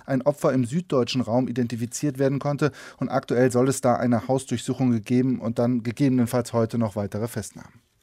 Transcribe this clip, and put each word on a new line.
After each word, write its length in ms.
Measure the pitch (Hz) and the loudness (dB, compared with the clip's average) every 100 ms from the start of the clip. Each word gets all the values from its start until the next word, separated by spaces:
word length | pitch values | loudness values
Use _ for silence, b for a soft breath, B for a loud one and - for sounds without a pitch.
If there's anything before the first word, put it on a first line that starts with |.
ein 180 | - 131 | -4 0
Opfer 300 | 143 143 160 | 0 2 2
im 120 | 131 | 2
süddeutschen 560 | 117 160 180 139 120 127 | 0 -2 0 0 2 -2
Raum 260 | 107 120 127 | 0 0 0
identifiziert 720 | 123 120 117 120 - 147 131 | -2 -4 -4 -6 -4 -4 0
werden 220 | 135 139 | 0 0
konnte 320 | 143 139 151 B B B | -2 0 -2 B B B
und 120 | 131 | -2
aktuell 440 | 131 - 120 127 | -2 0 2 4
soll 160 | 123 135 | 4 2
es 120 | 127 | 2
da 140 | 127 | 0
eine 320 | 117 123 117 - | 2 2 0 2
Hausdurchsuchung 640 | 131 - 120 - 127 127 | -2 0 -6 -4 0 2
gegeben 480 | 117 101 123 131 123 | 0 2 2 2 0
und 220 | 110 120 | -2 0
dann 240 | 120 123 | 0 0
gegebenenfalls 680 | 117 117 139 127 117 127 117 | -4 0 2 4 2 0 0
heute 240 | 117 113 117 | 0 0 0
noch 200 | 110 104 | -2 -2
weitere 320 | 101 104 117 | -4 -4 -6
Festnahmen. 540 | 113 - - - - _ _ | -6 -10 -16 -20 -20 _ _